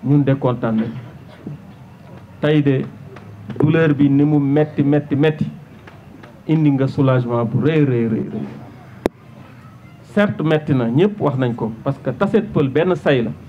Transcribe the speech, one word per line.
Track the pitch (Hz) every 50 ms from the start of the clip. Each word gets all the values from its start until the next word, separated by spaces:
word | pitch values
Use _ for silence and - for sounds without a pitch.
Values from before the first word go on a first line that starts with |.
| 104
ñun | 127 143 147 139
de | 135 135
kontaan | 135 - 127 120 - - 113 110
nañ. | 110 113 120 - - - - - - - - - - - - 147 - - - - - - - - - - - - - - - - -
Tey | - 151 151 151
de | 143 143 135 131 139 - - - - - - - - - - - - - - -
douleur | 143 156 165 165 165 156 147
bi | 127 143 139
ni | 139 139 147
mu | 147 151 147
metti, | 143 139 139 151 151 151 - - 143
metti, | 139 147 147 147 - 151
metti, | 135 147 156 151 - - - - - - - - - - - - - - - - - - - - - -
indi | - 156 160 156 147
nga | 139 131 135
soulagement | 131 - - 143 131 131 127 123 120 120 120 120
bu | 110 - - 113
rëy, | 147 160 156 147
rëy, | 131 123 120 117
rëy, | 113 110 104 - -
rëy. | - - - - - - - - - - - - - - - - _ - - - - - - - - - - - - - - - - - - - -
Certes, | 208 202 202 - - 160
metti | 156 156 151 156 160 147
na, | 127 123 117
ñëpp | 117 143 180 208 202 -
wax | - 147 127
nañ | 127 131 120 113
ko, | - 117 110 113 - -
parce | 143 135 -
que | - 135
Tassette | 123 - 202 196 208 214 - 208 -
Peulh | 170 147 131
benn | 120 143 165 185 175
say | 151 - 170 143 127
la. | 113 117 113 - -